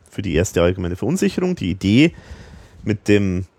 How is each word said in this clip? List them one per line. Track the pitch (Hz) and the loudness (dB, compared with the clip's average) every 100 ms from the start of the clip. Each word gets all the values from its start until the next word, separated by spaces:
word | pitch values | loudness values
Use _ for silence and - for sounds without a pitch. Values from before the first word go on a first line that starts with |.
| _ | _
für | - | -10
die | 95 | -2
erste | 78 90 90 | 0 0 2
allgemeine | 85 90 87 87 | 2 0 -4 -4
Verunsicherung. | 101 185 202 - 180 | -4 -2 -2 -2 -4
Die | 180 92 | -4 -4
Idee | 98 98 113 156 - - - - - - - | -2 2 4 4 0 -16 -20 -20 -20 -20 -10
mit | - 107 - | -6 -2 2
dem, | 104 98 92 92 | 2 2 -2 -6